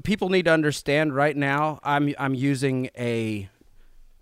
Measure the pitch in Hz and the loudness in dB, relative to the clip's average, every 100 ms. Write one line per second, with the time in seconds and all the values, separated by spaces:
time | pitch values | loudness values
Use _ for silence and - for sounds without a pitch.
0 | 165 214 185 185 170 160 151 143 - 143 | -4 -2 2 2 4 4 2 -2 0 2
1 | 156 135 147 143 139 143 156 147 - 143 | 2 2 0 2 0 0 -2 -4 0 0
2 | 147 - 135 131 139 131 135 131 127 - | 0 -2 -2 0 0 0 0 -2 -4 -4
3 | 120 117 110 107 92 _ - - - - | -4 -2 -2 -4 -8 _ -20 -20 -20 -20
4 | - - | -20 -20